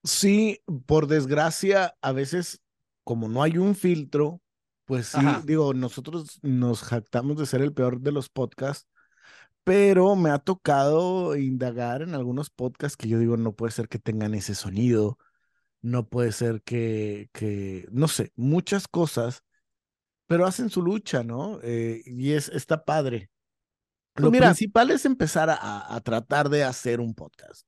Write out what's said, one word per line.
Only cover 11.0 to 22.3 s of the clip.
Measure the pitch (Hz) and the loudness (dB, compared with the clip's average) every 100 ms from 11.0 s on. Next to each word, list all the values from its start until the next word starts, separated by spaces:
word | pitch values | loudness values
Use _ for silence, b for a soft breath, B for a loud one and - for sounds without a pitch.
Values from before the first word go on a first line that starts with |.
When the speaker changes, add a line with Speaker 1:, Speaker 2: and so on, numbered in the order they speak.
| 180 185 175 147 | 2 -2 -2 -2
Speaker 1:
indagar | 135 131 127 120 120 131 | -2 -2 -4 -4 -4 -6
en | 165 | -6
algunos | 151 123 127 151 | -6 -4 -6 -8
podcasts | - 127 - 143 - | -6 -8 -6 -8 -6
que | 110 | -2
yo | 113 | 2
digo, | 117 117 | 2 0
"No | 113 | -2
puede | 104 113 | -4 -6
ser | 113 113 | -4 -8
que | 117 | -6
tengan | - 110 107 | -6 -4 -4
ese | 107 95 | -4 -6
sonido, | 98 - 95 123 113 104 - _ _ _ _ _ _ | -8 -6 0 2 2 0 -4 _ _ _ _ _ _
no | 120 123 110 | -4 -4 -2
puede | 123 120 | -2 -2
ser | 104 117 110 | 0 -4 -4
que, | - 120 113 110 107 104 104 | -6 -4 -2 -4 -6 -8 -12
que, | - 107 101 98 95 - | -8 -6 -4 -8 -10 -6
no | 117 156 | 0 0
sé, | - 107 | 0 -6
muchas | - 127 170 - 202 - | -2 0 0 0 -4 -2
cosas", | 165 160 - 117 123 _ _ _ _ _ _ _ _ _ | -2 -2 -2 -4 -6 _ _ _ _ _ _ _ _ _
pero | 170 | 2
hacen | 185 185 233 | 2 0 -2
su | 180 | 0
lucha, | 175 214 - 135 | 0 -2 -2 -4
¿no? | 117 117 190 214 | -4 -6 -8 -8
Eh, | 117 117 117 113 | -6 -4 -4 -6
y | 123 123 135 | -12 -6 0